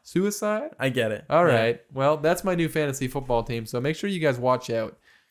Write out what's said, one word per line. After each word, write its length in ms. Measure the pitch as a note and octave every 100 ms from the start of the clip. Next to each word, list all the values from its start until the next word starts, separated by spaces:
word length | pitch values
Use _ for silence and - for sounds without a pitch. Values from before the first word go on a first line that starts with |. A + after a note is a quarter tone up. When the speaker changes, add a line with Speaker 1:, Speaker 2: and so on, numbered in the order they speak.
Speaker 1:
Suicide? 680 | - F3 G3+ G#3 G#3 G#3+ D#4 -
Speaker 2:
I 80 | C3+
get 240 | B2 A2
it. 120 | G#2+ -
Speaker 1:
All 160 | D#3+ E3+
Speaker 2:
Yeah. 80 |
Speaker 1:
right. 260 | A#2 A2+ A#2 _
Well, 240 | C3+ C#3 D#3
that's 260 | D#3 F3+
my 140 | F#3+ E3+
new 120 | D#3+
fantasy 380 | D#3 D3 C3 B2+
football 380 | C#3 B2+ A#2
team. 200 | A2+ A#2
So 160 | A2 B2
make 140 | C#3
sure 160 | D#3 G3+
you 80 | F3+
guys 180 | D3+ B2
watch 280 | B2+ B2+ -
out 300 | A2+ A2 - _ _ _